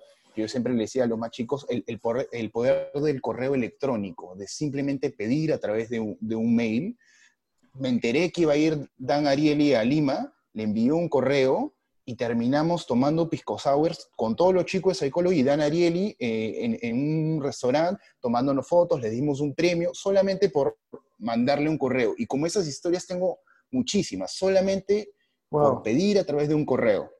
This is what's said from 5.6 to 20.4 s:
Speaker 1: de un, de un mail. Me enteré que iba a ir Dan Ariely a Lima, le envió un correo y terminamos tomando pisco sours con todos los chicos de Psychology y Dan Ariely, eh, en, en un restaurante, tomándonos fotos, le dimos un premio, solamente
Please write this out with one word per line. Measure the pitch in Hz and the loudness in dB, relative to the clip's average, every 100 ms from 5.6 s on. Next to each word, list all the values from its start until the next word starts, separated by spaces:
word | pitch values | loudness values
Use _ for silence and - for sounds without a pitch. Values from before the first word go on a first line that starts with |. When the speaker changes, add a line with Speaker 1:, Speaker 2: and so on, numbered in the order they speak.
| 101 110 113 | -2 -2 -2
Speaker 1:
de | 117 | -4
un, | 107 - | -4 -6
de | 110 110 | -4 -2
un | 117 | 2
mail. | 117 113 113 190 247 _ _ _ _ _ _ _ | 2 2 -2 -4 -10 _ _ _ _ _ _ _
Me | 135 131 | -6 -2
enteré | 120 117 131 175 | 0 2 2 0
que | - | 2
iba | 156 | 2
a | 147 | 4
ir | 160 151 131 - | 2 0 -6 -10
Dan | 131 143 151 | -2 0 2
Ariely | 139 151 147 147 | 4 4 4 4
a | 120 113 | 4 4
Lima, | 151 143 160 277 _ _ | 2 2 0 -6 _ _
le | 110 | -6
envió | 107 107 120 160 | -2 2 2 2
un | 170 | 2
correo | 135 127 139 131 170 294 _ _ _ | 0 2 2 2 2 -2 _ _ _
y | - 113 | -12 -6
terminamos | 117 117 120 143 165 175 - | -2 0 2 2 0 -2 0
tomando | 123 139 160 160 | 2 2 2 -2
pisco | 156 - 104 | -4 -6 -4
sours | 147 139 165 165 - - | 0 2 2 -2 -14 -4
con | 113 117 | -2 2
todos | 180 | 4
los | 185 170 | 4 0
chicos | 190 185 - | 0 0 0
de | 139 | -2
Psychology | 165 175 180 | 0 2 4
y | |
Dan | 127 147 | 4 2
Ariely, | 151 165 170 170 208 - | 2 2 2 2 -2 -4
eh, | 123 113 110 - 117 | -4 -2 -4 -4 -4
en, | 113 | -2
en | 120 117 147 156 156 160 | -2 -2 0 0 0 -2
un | |
restaurante, | 139 - 123 143 170 202 _ _ | -4 -2 0 2 0 -2 _ _
tomándonos | 120 120 139 139 - | -2 0 0 0 2
fotos, | 175 175 156 | 2 4 0
le | 110 | -2
dimos | 113 147 139 | -2 -2 -2
un | 147 | -4
premio, | - 170 170 175 | 0 0 2 -2
solamente | - 196 196 196 190 | -4 0 2 2 2